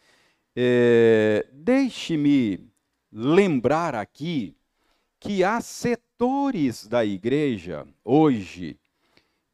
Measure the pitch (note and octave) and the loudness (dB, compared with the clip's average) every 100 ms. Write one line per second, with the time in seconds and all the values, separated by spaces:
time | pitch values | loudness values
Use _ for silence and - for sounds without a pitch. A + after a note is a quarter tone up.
0 | _ _ _ _ _ A#2+ B2 B2 A#2+ A#2 | _ _ _ _ _ -2 0 4 4 6
1 | A2+ A2 G#2+ G#2 - C3+ F3 C4+ C4 - | 6 4 2 0 -4 -6 -2 0 0 -6
2 | - D#3 D3 C#3 A2 F2+ - _ _ _ | -6 0 2 2 0 -4 -10 _ _ _
3 | _ A2 B2+ F3 G3 C3 B2 D#3 E3+ A#2 | _ -6 0 2 2 2 0 0 -2 -6
4 | G2 - D#3+ D3+ F2+ - _ _ _ _ | -10 -10 -6 -6 -8 -12 _ _ _ _
5 | _ _ - G3 F3+ A#3 - - A#3+ A3+ | _ _ -6 -2 0 -2 -8 -8 -6 -6
6 | _ - B3 C#4 C#4 G#3 C3 - G#2+ B2 | _ -4 -2 -2 -2 -2 -2 -4 -4 -2
7 | G#2+ F#2+ A#2 D3 C#3+ G#2 F2 D2+ B1+ _ | 0 -2 -2 0 -2 -4 -8 -12 -14 _
8 | G#2+ D3 D#3 A2+ F2+ F2+ D#2 - _ _ | 2 4 4 2 -6 -12 -14 -14 _ _
9 | _ _ _ _ _ | _ _ _ _ _